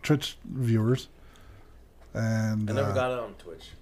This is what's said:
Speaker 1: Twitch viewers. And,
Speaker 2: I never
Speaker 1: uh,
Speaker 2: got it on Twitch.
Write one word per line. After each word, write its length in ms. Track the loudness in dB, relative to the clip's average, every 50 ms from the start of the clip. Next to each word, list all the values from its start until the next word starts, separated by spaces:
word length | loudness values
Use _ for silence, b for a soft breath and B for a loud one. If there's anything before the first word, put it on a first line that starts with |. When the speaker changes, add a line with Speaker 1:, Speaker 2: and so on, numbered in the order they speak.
| 4
Speaker 1:
Twitch 340 | 4 2 2 2 -6 -10 -12 -12 -10
viewers. 600 | -4 -2 2 4 4 4 4 4 2 2 -2 -12 B B B B B B B B B B B B B B B -20 -20 -20 -20 -8 -4
And, 560 | -2 0 2 2 2 2 2 0 0 0 0
Speaker 2:
I 40 | 0
never 160 | 2 2 2
Speaker 1:
uh, 20 | 2
Speaker 2:
got 180 | 2 0 0
it 80 | -2 -4
on 140 | -4 -8 -10
Twitch. 380 | -14 -14 -14 -14 -14 -16 -18 -18 -20